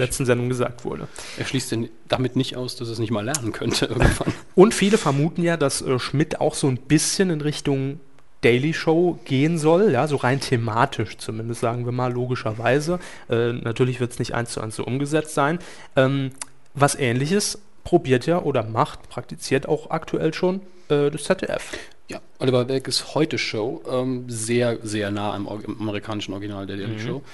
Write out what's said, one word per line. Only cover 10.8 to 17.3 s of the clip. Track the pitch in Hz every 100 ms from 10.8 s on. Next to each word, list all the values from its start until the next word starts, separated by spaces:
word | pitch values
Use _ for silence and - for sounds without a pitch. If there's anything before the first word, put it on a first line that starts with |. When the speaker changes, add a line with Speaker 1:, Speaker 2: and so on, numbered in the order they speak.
| 135 - 110 -
Speaker 1:
zumindest, | - 110 113 117
sagen | 120 123 120
wir |
mal, | 123 127
logischerweise. | 123 123 123 113 110 117 135 151 175 - - -
Äh, | 113 120
natürlich | 123 117 113 127 123
wird's | 120 -
nicht | 120
eins | 120 120
zu | -
eins | 110 110
so |
umgesetzt | 127 127 143 156 151 -
sein. | 143 175 - - - -
Ähm, | 131 139 135 - - - -
was | 139 139 -
Ähnliches | 131 123 143